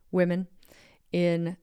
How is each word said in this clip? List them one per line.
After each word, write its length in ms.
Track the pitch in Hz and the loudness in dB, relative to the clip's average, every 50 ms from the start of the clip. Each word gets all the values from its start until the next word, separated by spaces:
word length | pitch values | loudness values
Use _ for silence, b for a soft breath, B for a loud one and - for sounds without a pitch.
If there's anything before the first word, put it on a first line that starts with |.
| _ - | _ -2
women 380 | - 185 180 175 175 185 185 - - b b b b b b b b b b _ | 0 0 2 2 0 -4 -6 -8 -12 b b b b b b b b b b _
in 460 | - 190 175 175 170 170 170 165 180 - | -2 0 2 2 0 0 -2 -4 -6 -10